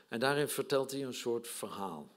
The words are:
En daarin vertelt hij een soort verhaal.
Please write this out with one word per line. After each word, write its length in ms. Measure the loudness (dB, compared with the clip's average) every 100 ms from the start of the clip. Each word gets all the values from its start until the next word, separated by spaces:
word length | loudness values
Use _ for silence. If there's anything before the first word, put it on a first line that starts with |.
| -6
En 120 | 0
daarin 280 | 4 4 2
vertelt 440 | 0 2 2 2
hij 120 | -2
een 100 | -4
soort 340 | -2 0 0 -2
verhaal. 680 | -6 -6 -4 -4 -4 -10